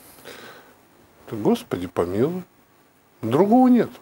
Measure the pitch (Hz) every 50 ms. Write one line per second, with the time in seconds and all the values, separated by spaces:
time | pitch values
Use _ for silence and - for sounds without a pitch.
0 | - - - - - - - - - - - - - - _ _ _ _ _ _
1 | _ _ _ _ - - 120 107 107 175 240 233 - - - 90 90 87 - -
2 | 87 87 92 101 127 156 180 185 180 _ _ _ _ _ _ _ _ _ _ _
3 | _ _ _ - - 110 120 151 190 202 226 254 254 247 247 233 156 107 - -